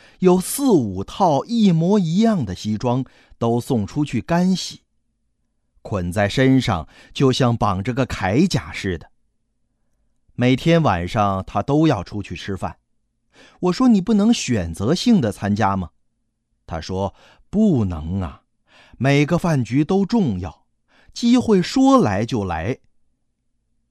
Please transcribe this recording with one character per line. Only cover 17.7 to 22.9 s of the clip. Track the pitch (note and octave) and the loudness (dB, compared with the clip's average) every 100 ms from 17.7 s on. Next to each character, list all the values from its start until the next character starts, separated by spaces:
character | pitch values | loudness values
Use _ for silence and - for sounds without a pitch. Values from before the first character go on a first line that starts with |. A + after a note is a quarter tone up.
| C#3 | 2
能 | G2 E2 E2 G2 | 0 -4 -6 -6
啊， | E2+ - _ _ _ _ _ - | -6 -10 _ _ _ _ _ -4
每 | C3 C#3+ D3 | 0 2 2
个 | E3+ | 0
饭 | F3 C#3+ | -2 -2
局 | A2 C3 | -2 -2
都 | D3+ F#3+ F#3+ | 0 0 0
重 | A#3 D3+ F#2 | 0 0 -2
要， | F#2 - _ _ _ _ _ | -8 -14 _ _ _ _ _
机 | - A#3 B3 | -4 2 2
会 | A#3 G3 | 4 2
说 | E3 C4+ C4+ C4 | 2 2 4 6
来 | C3+ G2 A#2+ | 4 0 -2
就 | A#2+ F#2+ | -4 -4
来。” | D#2+ F2 - _ | -4 -6 -8 _